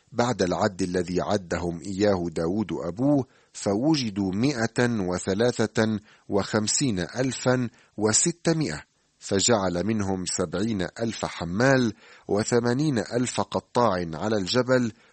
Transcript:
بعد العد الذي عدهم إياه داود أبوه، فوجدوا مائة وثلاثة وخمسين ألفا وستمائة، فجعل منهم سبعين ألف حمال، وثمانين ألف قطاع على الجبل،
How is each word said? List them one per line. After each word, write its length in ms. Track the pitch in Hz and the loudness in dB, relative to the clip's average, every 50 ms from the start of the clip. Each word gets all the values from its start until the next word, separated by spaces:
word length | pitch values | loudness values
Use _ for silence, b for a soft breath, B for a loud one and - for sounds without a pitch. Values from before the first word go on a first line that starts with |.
| _ _ | _ _
بعد 300 | - 113 120 120 120 92 | -2 0 0 2 2 0
العد 400 | 98 87 90 82 98 110 95 87 | 0 0 2 2 0 0 0 -2
الذي 380 | 98 90 90 90 87 87 90 87 | -4 -2 -2 -2 -2 -2 -2 -2
عدهم 600 | 80 80 104 104 92 85 90 87 87 87 85 85 | 0 0 -2 -2 -2 -4 -6 -4 -4 -4 -6 -6
إياه 460 | 73 98 98 92 104 104 98 90 85 87 | -8 -6 -2 2 2 2 2 2 0 -4
داود 440 | 80 87 82 82 95 107 107 87 | -4 -2 -2 -2 -2 -2 -2 -4
أبوه، 540 | 82 65 69 85 82 104 131 143 147 139 123 b b b b b | -4 -6 -6 -6 -4 -2 0 2 2 2 0 b b b b b
فوجدوا 800 | b - - 104 101 104 131 156 160 143 127 110 95 101 101 92 90 | b -4 -2 0 0 2 2 2 2 2 0 -2 -2 -2 -2 0 0
مائة 760 | 101 120 143 143 117 113 113 - - 123 120 120 107 92 90 | 0 0 0 0 0 -2 -2 0 0 0 2 0 0 -2 -2
وثلاثة 920 | 90 90 - 98 95 101 117 123 117 - 113 104 - 120 110 110 110 101 b b b b b b | -2 -2 -2 -2 0 2 2 0 2 0 -2 0 2 2 2 2 0 -4 b b b b b b
وخمسين 680 | 101 98 92 - - 110 107 104 - - 147 131 104 90 | -2 -2 0 0 0 0 0 0 0 0 0 0 0 -2
ألفا 680 | 85 82 - 113 131 135 117 - - 131 127 127 123 110 b b b b b | -4 -4 -4 -2 -2 -2 -2 -2 2 2 2 2 0 -4 b b b b b
وستمائة، 840 | b 104 110 107 - - - - _ - 175 165 160 151 101 73 71 - _ _ _ _ _ _ _ | b 0 2 2 2 2 0 0 _ 0 0 0 0 0 -4 -4 -8 -12 _ _ _ _ _ _ _
فجعل 680 | - - 101 98 92 - 120 104 95 92 87 87 90 | -6 -2 0 2 4 4 4 4 2 2 0 0 0
منهم 400 | 104 113 107 101 95 95 92 90 | 0 0 0 0 -2 -2 -2 -4
سبعين 580 | 85 - - 92 80 78 90 104 117 110 98 87 80 - - | -4 -2 -2 -2 -2 -2 -2 -2 0 0 -2 -2 -4 -4 -4
ألف 240 | 117 113 104 - - | -4 -4 -4 -4 -6
حمال، 680 | 78 - - 92 85 90 104 123 135 135 131 123 110 101 B B B B B B B | -6 -4 -6 -6 -4 0 2 4 4 6 4 4 2 0 B B B B B B B
وثمانين 680 | 101 101 107 - 123 120 117 120 120 135 151 156 135 110 | 0 0 0 2 2 2 2 2 0 0 0 0 0 0
ألف 420 | 92 - 113 120 127 113 - - | -2 -2 -2 -2 -2 -2 -2 -4
قطاع 500 | 98 - - 95 - _ - 123 123 110 95 90 87 82 78 | -2 -2 -2 -4 -4 _ 2 2 4 4 2 0 -2 -4 -4
على 220 | 76 92 107 113 | -4 -2 0 0
الجبل، 560 | 104 95 90 104 123 120 123 131 127 123 113 - b b b | 0 0 0 0 0 2 2 2 2 2 0 -4 b b b